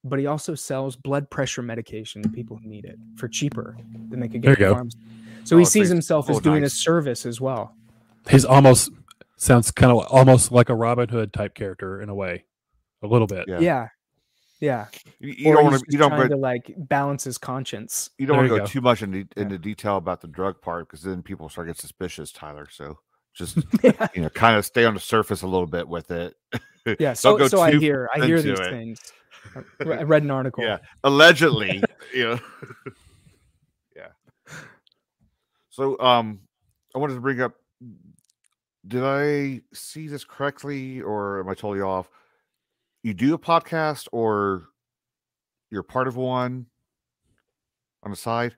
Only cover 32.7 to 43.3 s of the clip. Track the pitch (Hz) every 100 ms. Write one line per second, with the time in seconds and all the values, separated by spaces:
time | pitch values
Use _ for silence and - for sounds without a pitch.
32.7 | 123 - _ _ _ _ _ _ _ _
33.7 | _ _ - 87 _ _ _ _ - -
34.7 | _ _ _ _ _ _ _ _ _ _
35.7 | - 135 135 127 120 110 101 _ _ _
36.7 | _ _ 131 147 127 127 127 123 _ _
37.7 | _ 123 104 92 _ _ _ _ _ _
38.7 | _ 95 123 135 139 147 147 139 127 _
39.7 | - - 156 156 143 - - 143 143 143
40.7 | 139 131 131 - 107 101 98 92 92 107
41.7 | 98 95 92 90 _ _ _ _ _ _
42.7 | _ _ _ 113 95 131